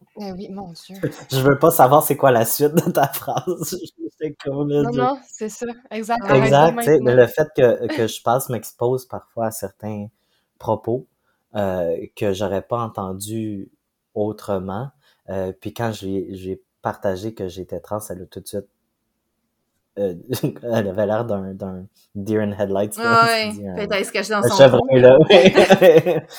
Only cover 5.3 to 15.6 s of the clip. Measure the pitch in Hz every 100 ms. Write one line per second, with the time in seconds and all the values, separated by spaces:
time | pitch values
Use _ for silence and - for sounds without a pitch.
5.3 | - 214 - 240 233 _ 220 220 233 -
6.3 | 135 131 139 160 233 143 151 123 127 117
7.3 | - 151 - 123 110 120 311 113 - 123
8.3 | 127 - 113 - - 120 131 - 98 -
9.3 | - 113 - 98 - 107 104 104 _ _
10.3 | _ _ _ - 107 - 127 - _ _
11.3 | _ _ 110 98 92 85 82 - - 107
12.3 | 95 98 95 - 120 113 107 95 95 104
13.3 | 113 110 101 - _ _ _ _ 110 107
14.3 | 104 - 98 95 98 139 - _ _ -
15.3 | 95 92 92